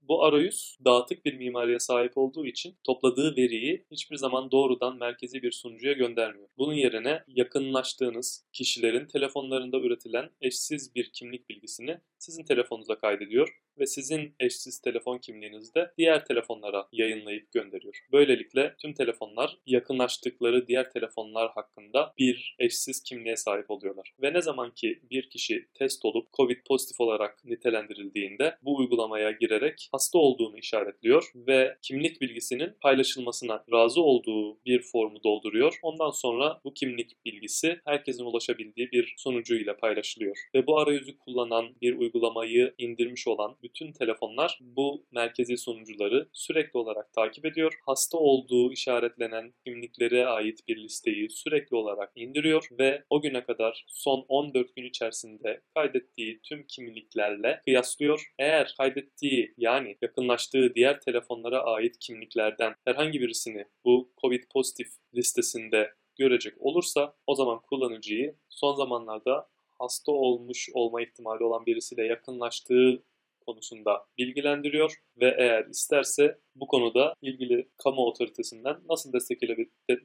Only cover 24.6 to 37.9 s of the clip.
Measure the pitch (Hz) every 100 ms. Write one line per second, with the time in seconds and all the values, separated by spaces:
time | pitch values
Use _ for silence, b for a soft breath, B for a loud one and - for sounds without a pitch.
24.6 | 117 - 110 113 120 131 - 117 - 113
25.6 | - _ 135 - 110 117 - - 180 -
26.6 | - 131 - - 117 107 104 - 120 117
27.6 | 123 110 107 101 101 104 98 101 - -
28.6 | 135 135 127 117 113 107 107 107 110 107
29.6 | 147 - - 135 - 359 139 123 110 104
30.6 | - 110 101 - 113 151 - 123 120 131
31.6 | 131 - - 135 160 165 131 117 - 127
32.6 | 175 - 143 131 127 131 123 - 117 107
33.6 | - 117 117 170 156 123 113 110 107 107
34.6 | 123 123 - 113 110 104 110 104 107 107
35.6 | 151 - 165 160 151 - 123 117 151 160
36.6 | - - 135 120 117 _ 117 104 107 -
37.6 | 160 170 147